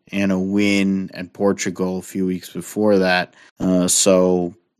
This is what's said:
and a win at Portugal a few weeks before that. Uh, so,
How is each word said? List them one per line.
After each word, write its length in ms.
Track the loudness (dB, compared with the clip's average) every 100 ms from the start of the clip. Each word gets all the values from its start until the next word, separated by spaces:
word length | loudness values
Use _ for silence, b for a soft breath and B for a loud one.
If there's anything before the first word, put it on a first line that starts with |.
| _
and 220 | -4 -2
a 60 | 0
win 720 | -2 0 2 2 2 0 -4
at 180 | -10 -12
Portugal 640 | -2 0 0 -4 -4 -4 -6
a 40 |
few 240 | -8 -4 -2
weeks 240 | -4 -8
before 480 | -14 -8 0 2 4
that. 360 | 4 0 -2 b b -4
Uh, 260 | 0 2 2
so, 640 | 2 4 4 4 2 -2 -8 _